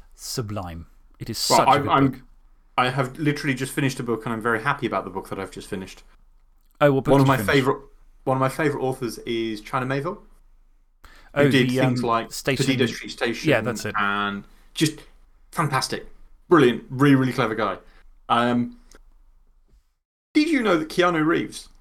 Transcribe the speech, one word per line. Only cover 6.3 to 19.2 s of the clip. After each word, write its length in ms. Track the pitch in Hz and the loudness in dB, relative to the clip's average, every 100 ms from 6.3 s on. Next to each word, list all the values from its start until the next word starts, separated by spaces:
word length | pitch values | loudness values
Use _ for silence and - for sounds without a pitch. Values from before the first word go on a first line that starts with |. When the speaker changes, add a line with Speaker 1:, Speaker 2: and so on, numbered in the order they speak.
| _ _ _ _ - | _ _ _ _ 2
Speaker 1:
Oh, 120 | 147 | 2
what 140 | 135 131 | 4 4
book 80 | |
Speaker 2:
One 80 | 135 | 6
Speaker 1:
did 20 | |
Speaker 2:
of 40 | 135 | 6
Speaker 1:
you 40 | |
Speaker 2:
my 40 | 127 | 4
Speaker 1:
finish? 140 | 104 143 | 2 2
Speaker 2:
favorite, 260 | 131 - - - - _ | 2 -2 -8 -20 -20 _
one 140 | - 131 | -4 0
of 40 | |
my 80 | 131 | 0
favorite 320 | - 156 131 | 0 -2 -2
authors 360 | 131 131 120 107 | -4 -4 -8 -8
is 420 | - 117 113 107 | -6 -4 -4 -6
China 240 | - 135 127 | -6 -6 -4
Miéville, 300 | 139 151 208 | -4 -6 -10
who 60 | - - _ _ _ _ _ _ - - - 139 | -16 -20 _ _ _ _ _ _ -20 -20 -6 2
Speaker 1:
Oh, 140 | 143 | 4
Speaker 2:
did 180 | 127 123 | 4 2
Speaker 1:
the, 80 | 127 | 2
Speaker 2:
things 240 | 131 123 | 2 2
Speaker 1:
um, 60 | 120 | 0
Speaker 2:
like 220 | 113 113 | -2 -2
Speaker 1:
Station 320 | - - 131 135 | -6 -4 0 0
Speaker 2:
Perdita 220 | 131 120 | 0 0
Street 220 | - - | -2 -12
Station 380 | - 120 113 156 | -4 -4 -2 0
Speaker 1:
Yeah, 120 | 123 | 0
that's 240 | 117 110 107 | 0 -4 -6
it. 80 | 104 | -2
Speaker 2:
and 460 | 101 101 101 101 - - _ | -2 -2 -4 -6 -12 -20 _
just 280 | - 147 - - - _ _ _ | -2 -2 -2 -14 -20 _ _ _
fantastic, 560 | - 151 131 - 107 - - - - - | -4 -2 -2 -4 -6 -10 -18 -20 -20 2
brilliant, 340 | 170 123 117 - | 6 6 4 -4
really, 240 | 127 143 135 | 2 6 6
really 160 | 131 | 4
clever 200 | 120 113 | 0 -2
guy. 240 | 110 104 90 - - - - - | -2 -2 -4 -12 -20 -20 -16 0
Um, 500 | 117 120 123 120 - - - - - | 2 2 0 -2 -8 -20 -20 -20 -20